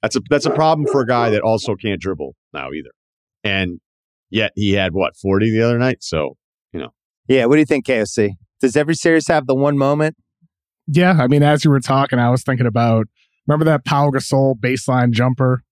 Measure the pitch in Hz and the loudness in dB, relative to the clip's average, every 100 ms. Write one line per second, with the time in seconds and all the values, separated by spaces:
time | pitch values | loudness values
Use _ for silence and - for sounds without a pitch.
0 | 113 123 104 143 160 143 156 160 143 139 | -4 -6 -2 -2 0 0 0 0 0 -2
1 | 120 123 117 107 113 113 - 98 110 95 | 0 0 0 0 0 -2 -4 -6 -6 -6
2 | 95 92 69 - _ 76 65 76 64 _ | -6 -8 -10 -14 _ -12 -10 -12 -14 _
3 | _ _ _ _ 107 98 92 87 _ _ | _ _ _ _ -4 -2 -4 -8 _ _
4 | _ _ _ 101 107 - 104 98 92 87 | _ _ _ -2 -2 -2 0 0 0 -2
5 | 80 _ 98 98 110 110 117 120 127 - | -4 _ -2 0 0 0 0 0 -2 -4
6 | - 80 69 - _ _ _ 85 62 _ | -6 -6 -6 -8 _ _ _ -14 -14 _
7 | _ _ - 131 120 151 151 147 120 123 | _ _ 0 2 4 2 2 -2 -2 -2
8 | 104 - 104 95 _ _ 131 127 151 165 | -2 -2 -2 -4 _ _ -2 0 -2 0
9 | 170 160 147 160 131 135 143 143 139 147 | 2 2 2 -2 0 0 0 0 0 0
10 | 156 - _ _ _ _ _ _ - 147 | -2 -4 _ _ _ _ _ _ -2 2
11 | 180 170 127 147 147 151 156 139 - 135 | 4 4 4 4 4 4 2 2 2 0
12 | 139 123 120 123 - 127 123 110 117 113 | 0 0 2 0 -2 -2 0 0 2 2
13 | 104 _ _ _ - 151 156 147 - 143 | 0 _ _ _ -2 0 2 0 0 0
14 | 143 135 - 139 135 127 123 131 - 143 | 2 0 -2 0 0 0 -2 -4 -2 0
15 | 123 113 123 123 131 127 _ | 2 2 0 2 0 0 _